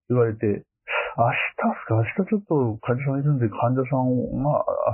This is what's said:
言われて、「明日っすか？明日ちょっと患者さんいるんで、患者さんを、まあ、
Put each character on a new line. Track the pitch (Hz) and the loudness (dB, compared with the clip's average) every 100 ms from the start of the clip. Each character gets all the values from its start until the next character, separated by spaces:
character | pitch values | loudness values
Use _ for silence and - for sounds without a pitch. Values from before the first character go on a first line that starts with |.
| - | 0
言 | 123 | 2
わ | 113 | 2
れ | |
て、 | 110 107 | 2 0
「明 | 101 | -2
日 | |
っ | |
す | - _ - - - - 120 - - - 220 - - | -6 _ -6 -4 -4 0 0 0 -4 -2 -2 -2 -2
か？ | |
明 | 110 | 0
日 | 110 - 185 | 0 -2 -2
ち | |
ょ | 208 | -2
っ | |
と | - 151 120 110 | 0 0 0 -2
患 | - 123 | -2 -2
者 | |
さ | 139 135 | -2 0
ん | |
い | |
る | 147 | 2
ん | 139 | 2
で、 | 113 | 0
患 | - 120 | 0 0
者 | 131 131 | 0 0
さ | |
ん | 135 127 | 0 2
を、 | 123 - 123 | 0 -2 -2
ま | 143 | 0
あ、 | 135 - - - | 0 0 0 0